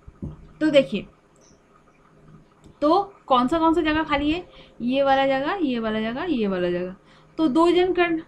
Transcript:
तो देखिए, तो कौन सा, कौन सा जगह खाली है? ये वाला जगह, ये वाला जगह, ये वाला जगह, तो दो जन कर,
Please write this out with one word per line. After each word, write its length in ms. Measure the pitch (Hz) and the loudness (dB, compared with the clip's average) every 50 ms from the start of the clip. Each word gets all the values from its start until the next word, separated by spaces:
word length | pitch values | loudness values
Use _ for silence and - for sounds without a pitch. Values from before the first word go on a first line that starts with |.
| _ - - _ - - - - - - - - | _ -20 -18 _ -14 -14 -14 -16 -20 -20 -8 -4
तो 80 | 311 311 | -2 0
देखिए, 360 | 285 277 269 - 214 185 - - - _ _ _ _ _ _ _ _ _ _ _ _ _ _ _ _ _ _ _ _ _ - - - - - _ _ _ - - - - | 2 0 0 0 -4 -10 -10 -12 -18 _ _ _ _ _ _ _ _ _ _ _ _ _ _ _ _ _ _ _ _ _ -20 -20 -20 -20 -20 _ _ _ -20 -20 -8 -2
तो 180 | 190 202 339 392 403 392 - - _ - | 0 2 2 2 0 -2 -8 -10 _ 0
कौन 200 | 269 240 254 254 | 2 2 2 2
सा, 100 | 330 330 | 0 2
कौन 140 | 320 330 311 | 2 2 2
सा 80 | 349 | 2
जगह 220 | 311 311 302 311 320 | 2 0 0 0 -2
खाली 280 | 311 294 285 294 294 | -2 -2 -2 0 -2
है? 140 | 320 359 349 - - - - - - - | -4 -4 -6 -12 -18 -20 -20 -20 -14 -8
ये 220 | 233 240 262 277 277 | -4 -2 0 0 2
वाला 220 | 269 269 269 269 269 | 2 2 2 2 2
जगह, 320 | 269 269 277 311 392 403 | 0 0 -2 -2 -4 -2
ये 180 | 320 262 247 233 | -2 -2 -2 -2
वाला 200 | 226 220 220 220 | -4 -4 -4 -4
जगह, 240 | 220 226 233 277 349 370 | -4 -4 -6 -6 -4 -4
ये 180 | 294 233 214 196 | -2 -2 -2 -2
वाला 220 | 190 180 175 175 | -2 -2 -2 -2
जगह, 240 | 175 175 180 185 185 - _ _ - - - _ _ - | -2 -4 -6 -8 -10 -14 _ _ -20 -20 -20 _ _ -2
तो 100 | 320 302 | 0 2
दो 240 | 240 320 339 349 | 2 4 4 4
जन 220 | 339 359 359 370 349 | 4 4 2 2 2
कर, 280 | 359 349 349 330 320 - | 0 0 0 0 -4 -6